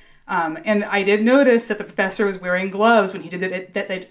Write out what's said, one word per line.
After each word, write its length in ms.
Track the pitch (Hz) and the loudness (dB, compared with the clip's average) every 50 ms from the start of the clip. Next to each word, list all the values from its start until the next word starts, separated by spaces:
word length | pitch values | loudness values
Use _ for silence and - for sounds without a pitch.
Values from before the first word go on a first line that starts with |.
| - _ _ _ _ | -20 _ _ _ _
Um, 300 | - 190 180 165 156 160 - - | -6 -4 -4 -4 -4 -6 -6 -4
and 200 | 214 214 202 202 | -2 0 0 0
I 160 | - 196 202 | -2 -2 -2
did 220 | 190 202 208 214 220 | 2 2 2 2 4
notice 440 | 233 254 277 277 262 233 233 226 | 4 4 6 6 6 4 2 2
that 120 | - 208 208 | -2 -6 -6
the 40 | 208 | -8
professor 420 | - - - 196 190 185 - 214 | -8 -4 -4 -2 -2 -2 -2 -2
was 140 | 202 190 185 | -2 -2 -4
wearing 300 | 185 180 180 185 185 196 | -4 -2 -2 -2 -2 -4
gloves 420 | 185 196 214 233 233 220 196 190 | -2 2 4 4 6 4 4 2
when 120 | 190 180 156 | -2 -8 -12
he 40 | 165 | -10
did 120 | 180 180 | -8 -6
the, 260 | 190 185 185 185 185 - - | -6 -6 -6 -8 -10 -8 -8
that 140 | 202 202 | -6 -6
di-, 180 | - 190 185 185 - | -6 -8 -10 -10 -8